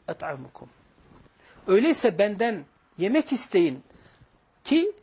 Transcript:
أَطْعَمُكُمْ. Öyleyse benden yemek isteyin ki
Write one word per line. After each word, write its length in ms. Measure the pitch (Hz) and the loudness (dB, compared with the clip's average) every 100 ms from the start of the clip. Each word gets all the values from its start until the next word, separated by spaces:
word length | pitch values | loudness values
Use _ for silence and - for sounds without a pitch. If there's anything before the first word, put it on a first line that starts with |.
| - | -14
أَطْعَمُكُمْ. 580 | 165 156 139 131 - 117 _ _ _ _ - - _ _ - - | -10 -10 -10 -14 -20 -20 _ _ _ _ -20 -20 _ _ -12 2
Öyleyse 520 | 196 302 311 240 170 | 2 4 2 0 2
benden 460 | 208 196 233 202 139 _ _ - | 0 0 -2 -4 -10 _ _ -6
yemek 340 | 190 302 302 | -2 0 0
isteyin 500 | 247 - 185 170 131 - - - _ _ _ _ _ | -4 -2 2 2 0 -12 -20 -20 _ _ _ _ _
ki 280 | - 302 381 - | -2 0 0 -4